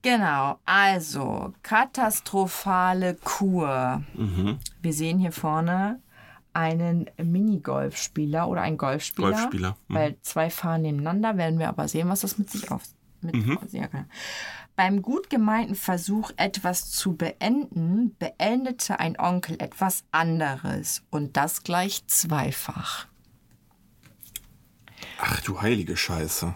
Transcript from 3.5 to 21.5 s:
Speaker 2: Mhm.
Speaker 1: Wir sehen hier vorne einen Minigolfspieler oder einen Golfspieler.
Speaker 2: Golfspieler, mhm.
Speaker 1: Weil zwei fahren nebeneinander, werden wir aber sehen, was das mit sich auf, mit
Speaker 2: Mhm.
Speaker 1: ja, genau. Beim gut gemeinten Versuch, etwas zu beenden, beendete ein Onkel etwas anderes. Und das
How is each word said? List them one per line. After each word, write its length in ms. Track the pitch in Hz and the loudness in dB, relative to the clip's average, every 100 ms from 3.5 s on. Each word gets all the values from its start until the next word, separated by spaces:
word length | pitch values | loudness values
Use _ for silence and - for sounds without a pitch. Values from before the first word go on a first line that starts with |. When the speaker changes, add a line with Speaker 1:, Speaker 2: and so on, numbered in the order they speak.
| 180 151 131 127 139 143 - | 4 2 2 0 0 -4 -4
Speaker 2:
Mhm. 440 | 107 90 98 127 - - | -2 2 0 0 -6 -4
Speaker 1:
Wir 120 | 170 | -2
sehen 240 | 151 160 180 | 0 2 2
hier 140 | 185 | 2
vorne 720 | 165 156 156 165 180 202 254 - - - - _ | 0 0 0 2 2 0 -2 -10 -20 -20 -20 _
einen 580 | 165 165 165 170 170 156 - | -2 0 2 2 0 -2 -4
Minigolfspieler 1300 | 165 175 214 202 139 135 139 - - - 151 160 175 | 0 2 2 0 0 -2 -2 -4 -6 -2 -2 0 0
oder 120 | 180 | 0
einen 140 | 104 156 | -2 -2
Golfspieler. 540 | 139 143 - - 101 | -2 -2 -4 -2 0
Speaker 2:
Golfspieler, 460 | 214 240 92 92 104 _ | 2 0 0 -2 -4 _
mhm. 80 | 156 | 0
Speaker 1:
Weil 220 | 151 147 | 0 -2
zwei 280 | - - 160 | -6 -2 -2
fahren 320 | - 170 165 | -2 -2 0
nebeneinander, 560 | 156 147 151 190 220 196 | 0 0 0 0 2 2
werden 200 | 165 165 | 2 2
wir 120 | 165 | 0
aber 180 | - 151 | -2 -2
sehen, 220 | 196 175 | 0 0
was 100 | 196 | 0
das 180 | 196 - | -2 -2
mit 120 | 196 | -4
sich 180 | 208 - | -4 -6
auf, 140 | 135 - _ _ - | -8 -8 _ _ -10
mit 120 | 165 | -2
Speaker 2:
Mhm. 240 | 127 110 160 - | 0 2 0 -4
Speaker 1:
ja, 160 | 190 - | -6 -6
genau. 160 | 139 - - - - - - - - | -6 -10 -12 -12 -10 -10 -14 -12 0
Beim 260 | 185 202 | 2 2
gut 280 | 190 302 392 | 0 -4 0
gemeinten 460 | 269 214 220 233 196 | 2 4 2 0 -4
Versuch, 560 | - 180 175 208 214 - | -2 -2 0 -2 -4 -2
etwas 560 | 190 196 180 180 - | -2 0 -2 -2 -4
zu 240 | - 190 170 | -4 -2 0
beenden, 1000 | 165 - 208 269 285 175 165 196 240 - | -2 -2 0 0 0 -2 2 2 2 0
beendete 840 | 165 - 196 247 262 247 - 202 | -8 -2 0 2 -2 -4 -4 -2
ein 180 | 165 - | -2 0
Onkel 380 | 175 180 - 160 | 0 0 -2 -6
etwas 420 | 143 - 190 - - | -8 -2 0 0 -2
anderes. 920 | 160 165 165 151 135 151 - 151 - _ | 0 2 2 0 -2 -4 -4 -4 -6 _
Und 260 | 151 143 - | -4 -2 0
das 260 | 151 | 0